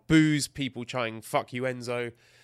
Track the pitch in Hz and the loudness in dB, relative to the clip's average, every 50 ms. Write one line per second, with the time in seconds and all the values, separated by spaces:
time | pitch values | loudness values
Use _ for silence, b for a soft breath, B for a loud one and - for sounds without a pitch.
0 | _ - 156 156 156 156 151 147 131 - - - 139 127 - 120 120 - - 127 | _ 4 6 6 6 6 4 2 -2 -4 -6 -6 -6 -6 -6 -8 -8 -6 -4 -2
1 | 120 113 110 113 - - - 143 - - - 123 127 131 127 123 120 117 123 123 | -2 -2 -4 -8 -6 -2 -2 -2 -2 -2 -4 -4 -4 -4 -4 -4 -6 -6 -4 -4
2 | 120 117 117 _ _ _ _ - | -4 -6 -8 _ _ _ _ -20